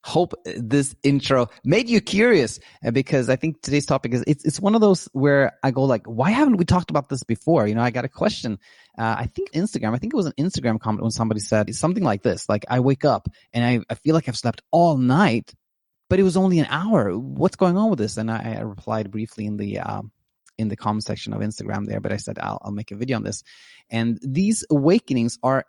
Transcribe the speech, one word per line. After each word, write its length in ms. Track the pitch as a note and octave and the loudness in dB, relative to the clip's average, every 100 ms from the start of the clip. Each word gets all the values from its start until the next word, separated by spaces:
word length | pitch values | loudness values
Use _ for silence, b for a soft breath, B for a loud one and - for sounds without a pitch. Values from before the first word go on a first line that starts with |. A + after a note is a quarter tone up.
Hope 320 | - D#3+ F3+ - | -2 0 0 -4
this 520 | - - A2+ C#3+ C3+ - | -12 -10 0 0 0 -2
intro 440 | C#3 C#3 - C3+ A#2+ B | 0 2 2 2 2 B
made 240 | B2 F#3+ A#3+ | 0 0 2
you 120 | A3+ | 0
curious, 580 | - F#3+ A#3+ G3 A2+ - b b | 2 2 4 4 2 -4 b b
uh, 60 | - | -2
because 400 | A#2+ C3+ C#3+ A#2+ | -2 0 0 2
I 60 | C3 | 0
think 260 | D#3+ D3 | -2 -6
today's 240 | - C#3+ - | -2 -2 0
topic 260 | C#3 A#2 | -2 0
is, 120 | B2 - | -2 0
it's, 180 | D3 | 0
it's 160 | D#3 - | -2 0
one 140 | G3+ | 2
of 60 | A3+ | 4
those 280 | G#3+ F#3 - | 4 4 0
where 460 | C#3 C#3+ C#3 C3+ _ | 0 4 4 2 _
I 80 | C#3 | -2
go 140 | B2+ | 2
like, 220 | C3+ A2+ - | 2 0 -2
"Why 260 | A2+ D3+ | 0 2
haven't 240 | A#3 D4 G#3 | 4 4 4
we 80 | |
talked 260 | F3 F#3 E3+ | 4 2 2
about 180 | D3+ - | -4 -2
this 140 | C3 | -8
before?" 460 | - A2+ - E3 G#2 | -4 -4 2 2 2
You 80 | A2 | 2
know, 60 | |
I 80 | A#2+ | 0
got 140 | A#2+ | -2
a 40 | C3 | -8
question, 500 | - G#3 - A#2+ G2 b b b - | -2 -2 -2 -8 -8 b b b -4
uh, 160 | A2+ A2 | -2 -2
I 80 | A#2 | -6
think 260 | - G4 | -8 -6
Instagram, 420 | D#3 G#3 - A2 | -4 -4 -4 -4
I 40 | B2 | -4
think 140 | A3 | -2
it 40 | C#4 | -2
was 100 | D#3+ | -2
an 80 | - | -2
Instagram 420 | E3+ E3 B2 A2 | -4 -2 -2 -2
comment 220 | A2 G#2+ | -2 -2
when 100 | A2+ | -2
somebody 280 | - A2 G#2+ | -2 -2 -2
said 320 | G2 G#2+ G#2 | 0 0 0
something 280 | B2+ - G3 | -2 -2 0
like 200 | D#3+ G2+ | 0 0
this, 260 | A#2 F2 - | -2 -2 -2
like, 180 | G#2 - | -2 0
"I 120 | B2 | 0
wake 240 | B2+ C3+ | 2 2
up 240 | D3 G#2+ - b b | 2 2 -4 b b
and 120 | A#2+ | -2
I, 160 | A#2+ A#2+ - | 0 0 -2
I 60 | |
feel 200 | A#2 D3+ | -4 0
like 140 | D#3+ C#3+ | 0 0
I've 80 | A2 | -4
slept 260 | A#2+ - _ | -4 -4 _
all 240 | E3 E3+ C#3 | 4 4 4
night, 580 | B2 C#3 F#3+ A2+ - _ _ _ _ _ _ | 4 4 4 2 -4 _ _ _ _ _ _
but 100 | F#3 | 2
it 60 | |
was 120 | F#3+ F3+ | 4 4
only 220 | F#3+ F3 | 2 2
an 80 | C#3 | 2
hour. 480 | C#3+ G3+ G3 G2+ F#2 | -2 2 2 2 -2
What's 400 | C3+ C3+ F3 - | -6 -2 -2 2
going 200 | F#3 F3+ | 2 2
on 140 | A3 | 2
with 100 | F3 | 0
this?" 160 | G#2 - | -2 -4
And 140 | A2 | -4
I, 260 | A2+ A#2 A2 | -4 -6 -6
I 20 | |
replied 480 | A2 G2 - A2 G2+ | -8 -10 -6 -4 -4
briefly 360 | G#2+ A2+ - G#2+ | -8 -8 -8 -8
in 100 | G#2 | -6
the, 220 | G2+ G2 | -6 -6
um, 300 | F2 G#2 G#2+ _ _ _ _ - | -6 -8 -10 _ _ _ _ -6
in 120 | A2 | -6
the 80 | G2 | -2
comment 280 | G#2+ G#2+ | -4 -4
section 280 | G#2+ G#2 - | -4 -8 -6
of 80 | G#2+ | -6
Instagram 460 | G#2+ G#2+ G#2 G#2 G#2 | -6 -8 -8 -6 -6
there, 140 | G#2 | -6
but 120 | G2+ | -6
I 40 | G#2 | -6
said, 220 | - - | -8 -8
"I'll, 200 | - - | -8 -8
I'll 100 | G#2 | -8
make 180 | G2+ G#2 | -10 -10
a 60 | G2+ | -10
video 220 | B2+ A#2 | -4 -4
on 40 | |
this." 220 | G2 G#2+ B B B B B | -4 -10 B B B B B
And 280 | A2+ A#2 A2 | -4 -2 -4
these 420 | C#3 C3+ G3+ A3 - | -4 -2 0 -2 0
awakenings 680 | D3 C#3 A3 - B2+ A#2 - | 2 4 2 2 -2 -2 -2
are 240 | C3 C3 | 0 0